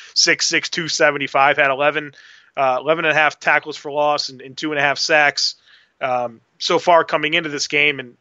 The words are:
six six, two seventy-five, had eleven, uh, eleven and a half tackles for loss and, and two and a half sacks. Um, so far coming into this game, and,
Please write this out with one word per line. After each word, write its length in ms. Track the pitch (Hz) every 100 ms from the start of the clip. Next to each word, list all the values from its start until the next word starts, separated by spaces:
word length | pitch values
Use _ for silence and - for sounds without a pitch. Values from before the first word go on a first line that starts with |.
| -
six 320 | - - - -
six, 240 | 160 -
two 200 | - 156
seventy-five, 640 | - 151 143 135 139 139 147
had 140 | 143
eleven, 420 | 131 147 151 147 135 - - _ -
uh, 200 | 135 127
eleven 260 | 135 165 160
and 80 |
a 60 | 151
half 200 | 151 -
tackles 380 | 170 147 151 143
for 140 | 151
loss 360 | 143 147 147 139
and, 140 | 127
and 160 | 131 131
two 140 | 156
and 80 | 147
a 40 |
half 160 | 139 135
sacks. 560 | - 156 143 - - - _ _ _ -
Um, 400 | 135 127 120 113 _ -
so 200 | - 170
far 260 | - 165
coming 300 | 160 160 151
into 160 | 170 160
this 180 | 143 -
game, 320 | 147 147 135
and, 180 | 123 -